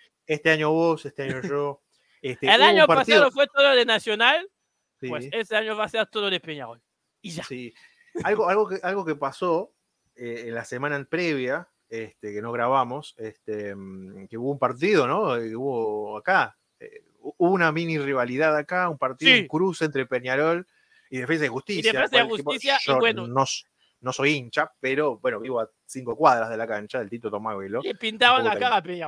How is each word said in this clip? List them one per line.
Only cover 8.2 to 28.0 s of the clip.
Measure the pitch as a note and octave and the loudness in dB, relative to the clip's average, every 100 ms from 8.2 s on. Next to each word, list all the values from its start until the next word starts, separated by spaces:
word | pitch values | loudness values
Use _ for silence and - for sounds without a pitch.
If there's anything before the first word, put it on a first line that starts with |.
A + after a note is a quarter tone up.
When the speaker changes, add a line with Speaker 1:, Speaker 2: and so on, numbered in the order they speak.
Speaker 1:
Algo, | F3+ G#3 F3+ | -2 0 2
algo | G3+ G#3 | 2 0
que, | F#3+ | -2
algo | F3+ G3 | -4 -4
que | E3 D3 | -4 -4
pasó, | C3+ - F3+ D3+ A#2 _ _ _ _ | -4 -4 -2 -2 -4 _ _ _ _
eh, | - A#2+ A#2 A#2 | -14 -12 -10 -8
en | |
la | A#2 | -8
semana | A2+ B2+ C#3+ C#3+ C3+ | -8 -6 -4 -4 -6
previa, | E3 F3 C#3+ B2 D3+ F3 _ - | -4 -2 -2 -2 -4 -8 _ -14
este, | A2+ A2 _ G#2+ | -12 -12 _ -10
que | G#2 | -8
no | A#2 | -6
grabamos, | A#2+ A#2 C3+ A#2+ C#3 - - | -2 2 2 0 -6 -12 -14
este, | A2 - - G#2+ G2+ | -14 -14 -10 -8 -8
mm, | G2 F#2+ F#2+ F#2+ G2 G2 | -10 -14 -14 -16 -18 -14
que | A2+ | -8
hubo | C3 | -6
un | C#3+ | -2
partido, | C3 B2+ F3+ F#3 B2 | -2 0 2 4 4
¿no? | F3+ F#3+ A#2+ | 2 0 0
Eh, | A2+ A2+ | -2 -4
hubo | C#3 A#2+ A2 G#2+ G#2 G#2+ | -4 -2 -2 -4 -6 -6
acá, | F3 F#3 A#2 _ _ _ | 0 2 2 _ _ _
eh, | - - _ _ | -20 -20 _ _
hu-, | D3+ - | -12 2
hubo | F3 | 4
una | F#3 E3 | 4 4
mini | D#3 E3+ D#3 | 2 -2 -2
rivalidad | C#3 C3+ B2 C3 D#3 D3+ | -2 0 0 2 2 2
acá, | D3 F3+ F3+ | 0 -2 -2
un | D3+ | -2
partido, | C3 B2+ G3 | -4 2 4
Speaker 2:
Sí. | B3 | 4
Speaker 1:
un | D#3+ | 2
cruce | D#3 F#3 E3 | 0 0 0
entre | D#3 C3+ B2+ | -2 -2 -2
Peñarol | B2 B2+ C3+ D#3 E3+ - _ _ _ - | -4 -2 0 0 0 -6 _ _ _ -12
y | C3 | -8
Defensa | B2 D#3+ | -2 0
y | C#3 | 0
Speaker 2:
Y | |
Speaker 1:
Justicia, | B2 - F#3 A3 | -4 -6 -2 0
Speaker 2:
Defensa | - C#4+ B3 | 0 2 2
y | A#3 | 2
Speaker 1:
cual, | A3 | -2
tipo, | - | -4
Speaker 2:
Justicia, | C4 C#4 C#4 | -4 0 0
y | - | 2
Speaker 1:
yo | C3 | 2
Speaker 2:
bueno. | A3+ G#3+ B2 | 2 0 -4
Speaker 1:
no | C3 | 0
s-, | C3+ - - _ _ _ | 0 -2 -12 _ _ _
no | B2+ | -8
soy | B2+ C#3+ | -2 0
hincha, | D3 A#2+ D3+ D3+ - | 0 -4 -4 -4 -4
pero, | C3 C3+ D3+ A2 | -4 0 -2 -2
bueno, | B2+ G#2+ | -4 -4
vivo | A#2+ A#2+ | -4 -4
a | A2 _ | -6 _
cinco | - C3+ A#2+ A2+ | -16 -12 -8 4
cuadras | D3+ A#2+ A2+ | 4 4 0
de | A2 | -4
la | A2+ | -4
cancha | G#2 G#2 C3 | -6 -6 -8
del | G2+ | -6
Tito | A#2+ A2 | -8 -6
Tomás | G#2 A2 G2 | -6 -6 -6
Aguiló. | G2 A2+ | -6 -6
Speaker 2:
Le | - | -6
pintaban | - | -6